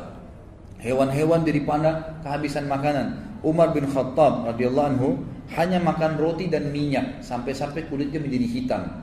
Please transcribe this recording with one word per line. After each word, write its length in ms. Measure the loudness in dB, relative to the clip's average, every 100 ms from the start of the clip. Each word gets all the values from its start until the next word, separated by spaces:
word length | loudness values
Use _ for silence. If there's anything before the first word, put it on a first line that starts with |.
| -8 -14 -16 -18 -18 -18 -18 -8
Hewan-hewan 640 | 0 2 2 4 4 4 4
jadi 160 | 2
pandang 560 | 2 2 2 2 -4 -10
kehabisan 480 | -6 -4 -2 -2 -2
makanan. 720 | 0 0 0 -2 -6 -10 -4 2
Umar 240 | 4 4
bin 160 | 4 0
Khattab 640 | 0 0 6 6 4 -2
radhiyallahu 380 | 0 2 2 2 2
anhu 100 | 2 0 -4 -12 -6
hanya 240 | -2 2 2
makan 400 | 2 2 0 2
roti 320 | 0 0 0
dan 240 | 0 0
minyak, 480 | -2 0 0 -2 -6
sampai-sampai 640 | -6 -6 -4 -4 -4 -6 -6
kulitnya 320 | -4 -2 -4
menjadi 280 | -2 0 0
hitam 320 | -2 -2 -2 -4 -8